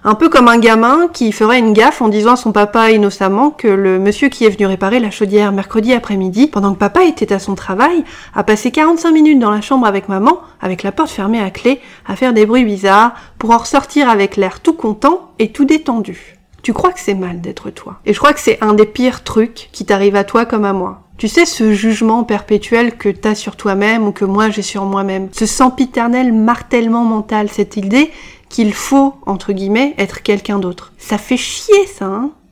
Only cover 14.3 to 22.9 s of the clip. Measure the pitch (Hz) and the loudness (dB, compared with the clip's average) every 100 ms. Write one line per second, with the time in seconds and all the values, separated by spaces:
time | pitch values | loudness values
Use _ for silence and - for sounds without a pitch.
14.3 | 202 185 - - 320 226 208 269 359 - | -2 -4 -2 -2 0 -2 0 0 0 -4
15.3 | - 220 - 285 311 311 233 202 175 - | -4 -4 0 0 0 0 -4 -6 -10 -18
16.3 | _ _ _ - 226 - 359 - 196 185 | _ _ _ -6 -2 -2 -2 -6 -6 -6
17.3 | 175 170 - 214 - - 190 - 208 190 | -8 -12 -12 -14 -16 -18 -12 -4 0 0
18.3 | 190 - 220 214 208 214 - 247 247 - | 0 -2 0 2 2 2 2 -2 -2 -6
19.3 | 220 233 - - - 180 202 202 202 196 | -2 -2 -4 -20 -12 -4 0 2 0 0
20.3 | 226 233 226 202 190 185 - _ - 220 | 0 0 -2 -2 -2 -6 -10 _ -8 -4
21.3 | 330 339 - 220 208 220 214 226 226 233 | 0 0 2 0 2 0 0 0 0 0
22.3 | 208 - 208 - 233 240 | -4 -2 -2 0 0 0